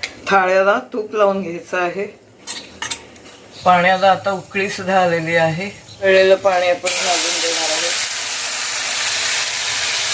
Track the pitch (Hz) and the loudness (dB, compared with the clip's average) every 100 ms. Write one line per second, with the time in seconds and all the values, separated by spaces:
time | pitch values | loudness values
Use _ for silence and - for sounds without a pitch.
0 | - - - 196 185 190 196 233 247 240 | -14 -12 0 2 4 4 4 2 -2 -8
1 | 214 214 202 196 170 170 - 185 175 180 | -4 2 2 2 -4 -10 -6 -4 -4 -4
2 | 208 - - - - - - - - - | -8 -12 -20 -16 -12 -12 -14 -12 -10 -10
3 | - - - - - - 185 180 180 185 | -12 -20 -20 -20 -20 -2 4 4 4 4
4 | 190 180 196 190 - 196 196 - 185 190 | 4 2 0 -6 -6 -4 -4 -4 0 2
5 | 180 170 160 170 165 160 202 - - - | 2 0 0 2 2 0 -6 -12 -20 -2
6 | 196 190 190 190 196 180 180 175 180 - | 2 4 6 4 4 2 2 0 -2 -2
7 | 185 165 160 170 - - 320 311 523 - | 0 0 0 0 0 0 0 0 0 -2
8 | - - - - - - - - - - | -2 -4 -6 -4 -6 -4 -4 -4 -4 -4
9 | - - - - - - - - - - | -2 -2 -2 -2 -2 -4 -4 -2 -2 -2
10 | - | -2